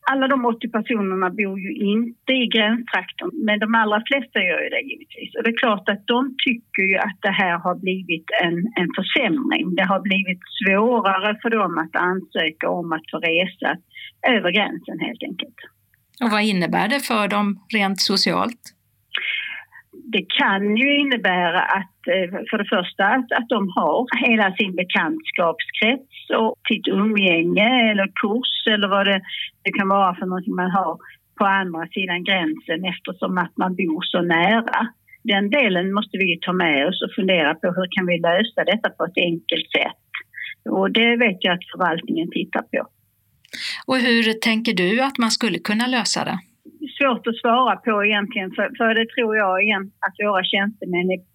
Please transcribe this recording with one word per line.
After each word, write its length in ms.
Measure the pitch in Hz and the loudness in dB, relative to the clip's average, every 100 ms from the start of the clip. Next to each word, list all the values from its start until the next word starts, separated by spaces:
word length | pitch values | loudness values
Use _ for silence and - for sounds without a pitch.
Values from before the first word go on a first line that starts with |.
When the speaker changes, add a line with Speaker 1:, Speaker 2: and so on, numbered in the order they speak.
| - | 0
Speaker 1:
Alla 160 | 269 262 | 2 2
de 180 | 277 240 | 2 2
åttio 240 | 233 226 | -2 -2
personerna 600 | 226 208 233 196 190 185 | -4 -2 0 0 0 -2
bor 300 | 180 196 196 | 0 -4 -4
ju 140 | 190 | -8
inte 600 | - 202 208 233 233 - | -2 0 2 0 -6 -2
i 140 | 262 233 | 0 2
gränstrakten, 800 | 233 208 233 233 196 180 - 349 | 2 2 0 0 -4 -4 -8 -8
men 260 | - 220 208 | -4 0 0
de 160 | 214 226 | 2 2
allra 280 | 214 214 226 | 2 0 0
flesta 340 | 277 - 220 | -2 0 -2
gör 220 | 185 156 | 0 0
ju 60 | 151 | -2
det 120 | 196 | -4
givetvis. 540 | 277 - - - - - | -6 -12 -16 -16 -12 -2
Och 80 | |
det 60 | 226 | -2
är 80 | 233 | 0
klart 320 | 254 208 190 | 0 0 -2
att 180 | 202 - | -4 0
de 280 | 240 269 262 - | 0 0 -2 -2
tycker 380 | 233 - - | -2 -4 -2
ju 140 | 190 190 | 0 0
att 200 | 202 185 | 0 -2
det 120 | 202 | -2
här 260 | 190 190 170 | 0 0 0
har 180 | 175 180 | -2 -2
blivit 500 | 185 185 180 165 - - | -2 -4 -4 -6 -2 0
en, 140 | 175 170 196 220 | 0 0 -2 0
en 80 | 175 - | -2 -2
försämring. 760 | 190 - 233 151 - - 240 180 | -2 0 2 0 0 -2 -2 0
Det 80 | |
har 160 | 185 190 | 2 0
blivit 420 | 190 190 190 185 - - | 0 -2 -2 -6 -8 -4
svårare 760 | 196 196 226 240 196 190 202 220 | 2 2 4 2 2 2 0 -2
för 80 | 240 | -2
dem 280 | 220 190 170 | 0 0 -2
att 180 | 160 170 | -2 0
ansöka 760 | 175 185 180 - 160 160 170 | 0 -2 -4 -2 -2 -2 -4
om 240 | 180 170 | -2 -2
att 160 | 160 - | -6 -6
få 80 | 165 | -4
resa 580 | 170 165 185 - - 160 _ - - _ - | 0 0 0 -2 -4 -4 _ -20 -20 _ 0
över 240 | 233 175 | 2 2
gränsen 480 | 196 196 320 - - | 0 -2 -4 -10 -8
helt 240 | - 233 | -8 -8
enkelt. 360 | - - - - - _ _ _ _ - | -10 -10 -12 -14 -20 _ _ _ _ -4
Speaker 2:
Och 80 | 240 | 0
vad 120 | 208 | 2
innebär 440 | 214 190 165 175 190 | 2 2 2 0 0
det 120 | 277 | -2
för 280 | 269 226 208 | 0 0 0
dem 380 | 208 208 196 _ | 0 0 -2 _
rent 280 | 220 196 196 | -2 0 0
socialt? 600 | - 190 196 175 202 - - _ _ _ _ - - - - - - - - - - 220 | 0 2 2 2 -2 -4 -18 _ _ _ _ -8 -6 -6 -8 -12 -18 -20 -20 -20 -6 -6
Speaker 1:
Det 100 | 185 - | -2 0
kan 380 | 285 196 208 214 | 2 2 2 2
ju 220 | 269 285 | 2 2
innebära 600 | 285 247 190 180 175 175 | 2 0 0 2 2 2
att, 460 | - 190 190 _ - | 2 0 -2 _ -2
eh, 220 | 180 175 190 - | 0 0 -6 -4
för 80 | 214 | -4
det 120 | 202 196 | 0 -2
första 280 | 180 - 196 | -2 0 2
att, 260 | 254 240 | 2 0
att 180 | - 233 | -2 0
de 120 | 226 196 180 | 0 0 0
har 520 | 170 156 254 240 247 | 2 2 0 0 2
hela 280 | 226 196 190 | 4 2 0
sin 200 | 202 180 | -2 -2
bekantskapskrets 1500 | 185 208 165 160 - - 170 160 - - 214 262 - - - - | -2 0 0 -2 -4 0 0 0 -6 0 0 0 -4 -20 -2 2
och 180 | 226 - - | 2 0 -2
sitt 200 | 208 - | -2 0
umgänge 1040 | 196 214 208 190 165 170 175 214 254 226 | 2 2 4 4 4 2 2 4 4 4
eller 160 | 208 196 - | 2 0 -2
kurs 520 | 214 226 262 - - | -2 0 -2 -2 0
eller 140 | 214 202 | 2 2
vad 180 | 196 196 | 2 2
det, 160 | 190 190 - - _ | 0 -2 -10 -10 _
det 80 | 196 | -6
kan 160 | 190 190 | -2 2
vara 280 | 196 190 180 | 4 4 0
för 100 | 185 | -4
någonting 300 | 185 185 180 | -4 -4 -2
man 160 | 185 | 0
har 260 | 190 185 180 - - _ - | 0 0 -4 -12 -20 _ 0
på 80 | 202 | 2
andra 420 | 196 185 160 175 | 2 0 -4 -6
sidan 360 | - 190 175 | -6 -4 -4
gränsen 600 | 180 190 160 156 - 165 185 | 0 0 0 -4 -4 -4 -4
eftersom 520 | 175 - 180 190 185 | -6 -10 -6 -2 -2
att 200 | 175 - | -2 -2
man 180 | 185 185 | -4 0
bor 260 | 180 156 | -2 -2
så 200 | - 180 | -2 -2
nära. 640 | 175 165 175 226 226 - 233 - _ - | 2 2 4 2 2 -2 -2 -6 _ -12
Den 260 | 226 202 202 | -2 0 2
delen 440 | 285 240 180 190 | 2 2 2 0
måste 240 | 202 220 190 | -2 -2 -2
vi 80 | 190 | -2
ju 40 | 165 | -2
ta 120 | - | -2
med 340 | 180 170 143 147 | 0 2 2 2
oss 140 | 190 | 0
och 140 | - - | -4 -2
fundera 400 | 190 185 147 156 | 2 2 2 2
på 120 | 185 | 0
hur 200 | 180 180 | 0 -2
kan 140 | 185 180 | -2 0
vi 120 | 175 | 0
lösa 440 | 170 175 226 - | 2 2 2 0
detta 260 | 175 208 196 | 0 0 -2
på 140 | - 165 | -4 -4
ett 120 | - | 0
enkelt 540 | 175 170 - 170 - | 0 -2 -2 -4 0
sätt. 340 | 190 - - _ - - - - - - | -2 -2 -6 _ -16 -14 -16 -14 -12 -4
Och 220 | 214 196 | 0 0
det 240 | 196 233 233 | 2 2 4
vet 200 | 233 185 | 2 0
jag 140 | 190 | 0
att 180 | 180 - | -2 -4
förvaltningen 600 | - 180 165 - 165 160 | -2 -2 -2 -4 -4 -2
tittar 300 | - - - | -4 -4 -6
på. 260 | - - - _ _ _ _ _ _ - - - - | -4 -6 -6 _ _ _ _ _ _ -10 -8 -8 -2
Speaker 2:
Och 120 | 262 | 2
hur 360 | 247 233 220 | 4 4 4
tänker 400 | 220 226 220 233 | 2 0 0 0
du 280 | 185 180 226 | 2 2 4
att 160 | 269 269 | 2 2
man 140 | 233 | 0
skulle 280 | - 226 170 | 2 0 -2
kunna 280 | - 214 247 | -2 0 2
lösa 380 | 254 196 - 147 | 0 0 -2 -2
det? 140 | 180 - _ - - 277 - | -4 -8 _ -20 -14 -14 0
Speaker 1:
Svårt 280 | 285 233 - | 0 2 -2
att 100 | 226 | -2
svara 380 | 240 233 254 185 | 2 4 4 2
på 300 | - 214 202 | 0 0 2
egentligen, 460 | 214 202 214 190 | 0 -2 -4 -6
för, 200 | - 202 - | -4 -4 0
för 180 | 226 226 | 2 2
det 120 | 226 | 0
tror 280 | - 226 214 | 0 0 2
jag 260 | 196 185 | 2 2
igen 280 | 196 202 196 _ 196 | 2 0 -4 _ -6
att 100 | - 208 | -2 0
våra 180 | 196 | 0
tjänstemän 640 | 185 202 202 220 - 175 180 185 | 0 0 -2 -4 -4 0 0 -2
är 60 | - | -8